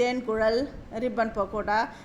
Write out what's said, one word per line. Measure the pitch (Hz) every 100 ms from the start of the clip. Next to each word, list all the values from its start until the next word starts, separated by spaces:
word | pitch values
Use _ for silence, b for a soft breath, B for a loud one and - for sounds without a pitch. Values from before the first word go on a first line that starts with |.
தேன் | 240 254 247
குழல், | 220 220 233 277 - - 220
ரிப்பன் | 254 214 226 226
பக்கோடா | - 214 196 208 233 B